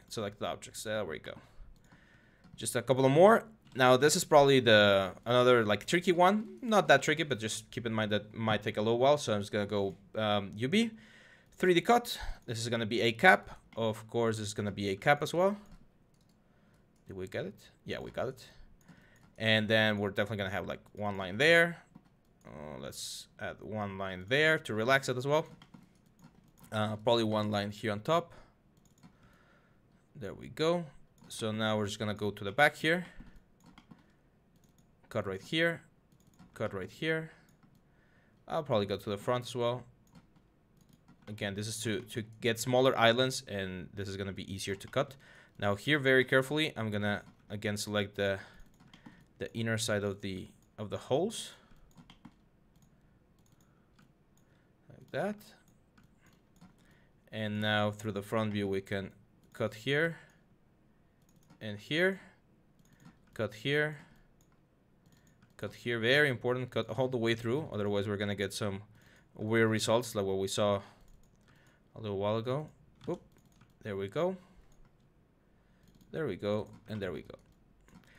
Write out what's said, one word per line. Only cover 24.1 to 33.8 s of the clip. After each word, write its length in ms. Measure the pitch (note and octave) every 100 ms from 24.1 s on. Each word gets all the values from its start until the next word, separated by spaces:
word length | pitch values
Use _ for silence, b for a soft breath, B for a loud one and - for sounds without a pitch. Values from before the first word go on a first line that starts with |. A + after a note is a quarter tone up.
| F#2 F#2
there 300 | C3+ D#3 D#3
to 140 | D#3
relax 340 | G#2+ A2+ C3+ C3+
it 80 | B2
as 100 | C#3
well. 220 | D3+ E3 - - - - _ _ _ - _ _ _ -
Uh, 280 | G#2+ G#2+ G#2+
probably 260 | A2 A#2
one 260 | A2 G#2+ G#2+
line 220 | G#2 G2+
here 220 | G#2 A2
on 80 | G#2
top. 320 | A2 E3 E3+ - - _ _ _ _ _ - b b b b b b b b b _ -
There 180 | G2
we 160 | - B1+
go. 340 | - D#3 F3 D#3+ - - _ -
So 220 | - A2
now 260 | G#2+ A2 G#2+
we're 80 | G2+
just 140 | G2+
gonna 140 | G#2+
go 160 | G2+ G#2
to 120 | G2+
the 80 | G2+
back 240 | G2 D3+ -
here. 300 | D#3 F3+ E3+ B B B _ _ - -